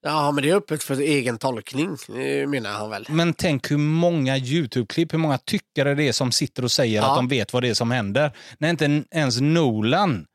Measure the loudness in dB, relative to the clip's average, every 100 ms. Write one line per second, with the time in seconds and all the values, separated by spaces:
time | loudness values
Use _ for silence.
0 | -2 0 2 2 2 2 0 -6 -2 -2
1 | 2 2 0 -2 -2 -4 -6 -4 -4 -4
2 | -10 -6 -4 -2 -2 -2 -4 -6 -6 -8
3 | -4 0 0 0 0 -2 0 0 0 2
4 | 2 2 0 0 0 -2 -2 -4 -4 -2
5 | -2 0 0 -2 -2 -4 -4 -2 0 2
6 | 0 2 0 0 -2 -4 -2 0 2 2
7 | 2 2 2 0 0 0 0 0 0 0
8 | 0 0 0 -4 -20 -4 -2 0 2 0
9 | 0 0 0 2 2 4 2 2 2 2
10 | 2 -2 -6